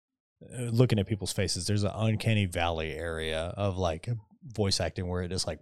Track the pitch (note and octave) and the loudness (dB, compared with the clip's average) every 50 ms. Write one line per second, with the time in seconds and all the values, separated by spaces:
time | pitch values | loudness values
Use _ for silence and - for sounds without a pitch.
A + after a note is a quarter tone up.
0 | _ _ _ _ _ _ _ - - - B2 B2+ B2 A#2 A#2 A2+ B2+ A#2+ A#2 G#2+ | _ _ _ _ _ _ _ -20 -20 -14 -8 -6 -4 2 6 6 6 6 6 4
1 | F#2+ - A2 G2+ F#2+ F2+ - - G2 E2+ - F#2 E2+ - G#2 G#2 G2+ F#2+ - G2 | 2 2 0 -2 -2 -4 -2 0 0 0 0 -2 -2 0 0 2 2 0 0 0
2 | A2 A2 G#2+ F#2 - A2+ A2 G#2+ G2+ F#2 E2+ F2 E2+ E2+ E2+ D#2+ D#2+ D#2+ C#2+ D2 | 0 2 2 2 2 2 4 4 4 2 0 0 0 0 0 0 -2 -4 -4 -6
3 | E2 E2+ E2 D#2+ D#2+ D#2+ D#2 D#2+ E2 F2 - - G2+ G2+ F2+ F2+ F#2 E2+ D#2+ E2 | -6 -4 -4 -4 -2 -2 -2 -2 -4 -4 -4 -2 -2 -2 0 0 0 0 0 -2
4 | - - A#2+ A2 - _ - - - C#3+ A2 - G#2 G2 F#2+ - F2+ E2+ - - | -4 -6 -6 -6 -6 _ -20 -20 -18 -10 -4 -2 0 2 2 0 0 -2 -4 -4
5 | F#2 F2+ F2+ F2+ F#2 F2 F2+ F#2 - - E2 D2+ | -4 -4 -2 -4 -4 -4 -4 -4 -4 -4 -6 -8